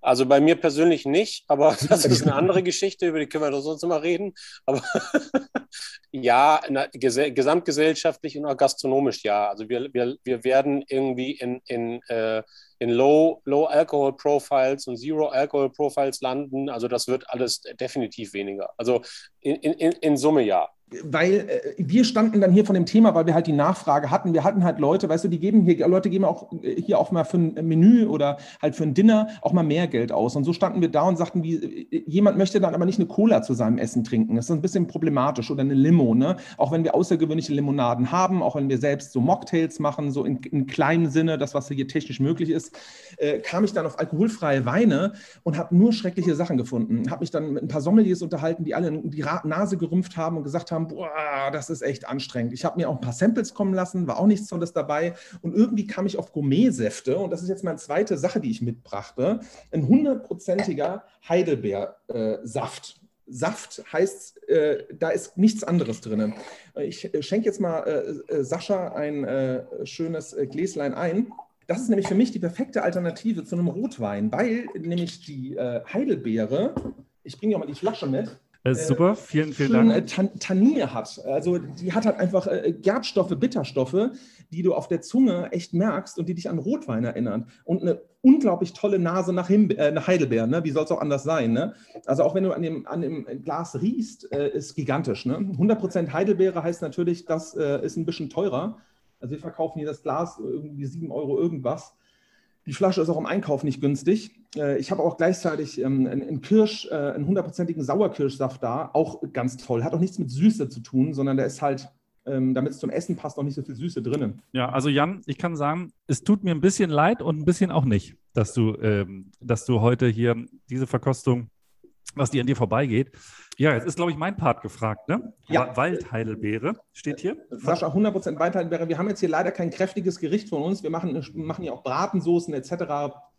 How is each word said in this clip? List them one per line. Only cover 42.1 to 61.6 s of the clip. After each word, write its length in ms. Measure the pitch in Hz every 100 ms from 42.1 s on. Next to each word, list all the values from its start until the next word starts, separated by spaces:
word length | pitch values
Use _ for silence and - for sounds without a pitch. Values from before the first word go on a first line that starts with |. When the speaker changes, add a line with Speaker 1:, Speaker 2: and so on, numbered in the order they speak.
| 131
Speaker 2:
möglich 320 | 135 165 -
ist, 260 | 165 165 - - - - -
äh, 200 | 147 135
kam 240 | - 170
ich 100 | 202
dann 140 | 208 165
auf 140 | -
alkoholfreie 640 | 165 156 220 220 160 139 127
Weine 460 | 151 226 143 190 202 - -
und 120 | - 151
hab 140 | 180
nur 220 | 175 220
schreckliche 420 | 220 185 180 175
Sachen 220 | 151 170 139
gefunden. 560 | 120 120 110 117 120
Hab 80 | -
mich 100 | 170
dann 220 | 160 151
mit 100 | 143
ein 60 | -
paar 120 | 147
Sommeliers 420 | 143 214 196 180
unterhalten, 420 | 175 160 160 165
die 100 | 156
alle 160 | - 170 151
die 180 | 160 147
Ra-, 200 | 143 170
Nase 320 | 151 156 202 185
gerümpft 400 | 165 175 185 -
haben 200 | 160 165
und 60 |
gesagt 300 | 143 156 -
haben, 80 | 160
boah, 720 | 165 151 160 151 151 139 139
das 160 | 151 139
ist 140 | 156
echt 260 | 123 123 -
anstrengend. 460 | 131 131 123 117
Ich 100 | 127
hab 140 | 170 165
mir 100 | 160
auch 60 |
ein 80 | 147
paar 100 | 123
Samples 400 | 120 196 233 226
kommen 220 | - 196
lassen, 320 | 185 180 190 175
war 120 | -
auch 80 | 196
nichts 200 | 208 208
Tolles 260 | 180 170
dabei. 400 | 170 143 147 170 170 - -
Und 120 | 175
irgendwie 320 | 175 240 208 208
kam 200 | 208 196
ich 100 | 190
auf 160 | 175
Gourmetsäfte 840 | - 143 143 254 160 107 - - 151
und 120 | 190
das 120 | 175
ist 80 | 180
jetzt 120 | 190
meine 120 | 185 151
zweite 400 | - 147 214 160
Sache, 240 | 165 214
die 100 | 135
ich 120 | 110
mitbrachte. 800 | 117 117 - 101 104 - 139 220 - - -
Ein 140 | 160 139
hundertprozentiger 1160 | 254 294 262 - 175 - 185 208 147 147 196 - _ -
Heidelbeer, 680 | 180 185 139